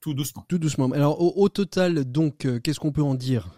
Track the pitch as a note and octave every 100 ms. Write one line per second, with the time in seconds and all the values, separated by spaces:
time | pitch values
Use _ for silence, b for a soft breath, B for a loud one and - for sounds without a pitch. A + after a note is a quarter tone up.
0 | D#3+ C#3 - G2 - F3 D#3 C#3 C3 C#3+
1 | C#3+ D#3 F3 F#3+ G3+ - G3 F#3 F3+ E3
2 | C3 C#3 D#3 - C3+ A#2+ D#3 C#3+ D#3 C#3+
3 | C#3+ C3 B2+ A#2+ F2